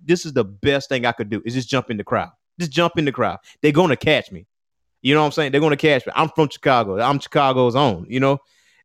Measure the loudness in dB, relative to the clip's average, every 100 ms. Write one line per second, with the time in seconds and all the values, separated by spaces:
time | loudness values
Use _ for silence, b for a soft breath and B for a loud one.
0 | -2 -2 0 -2 -4 -2 -2 -2 -2 -2
1 | -2 -4 -6 -6 -4 -6 -2 -4 -2 -8
2 | -4 -4 -4 _ _ -10 -6 0 0 0
3 | -2 -2 -4 -4 b b 0 4 2 2
4 | 2 0 -2 -14 -20 _ _ _ _ _
5 | 0 2 2 0 0 2 2 2 2 2
6 | 0 -2 -2 0 -4 -2 0 2 2 -2
7 | 0 -2 -2 0 2 2 2 2 0 0
8 | -6 -2 0 0 -6 _ _ _